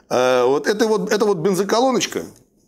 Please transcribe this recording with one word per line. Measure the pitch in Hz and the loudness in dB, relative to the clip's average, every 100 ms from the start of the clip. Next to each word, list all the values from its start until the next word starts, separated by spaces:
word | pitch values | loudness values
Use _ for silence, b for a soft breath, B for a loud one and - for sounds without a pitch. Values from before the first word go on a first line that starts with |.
| - | -4
Э, | 123 127 127 123 | 0 2 2 2
вот | 143 147 | 0 0
это | 208 220 | 0 0
вот, | 214 - | 0 0
эта | 208 214 | 0 0
вот | 180 | 0
бензоколоночка, | 180 180 202 214 262 226 - 87 85 - _ _ | 0 -2 0 0 0 0 -4 -8 -10 -16 _ _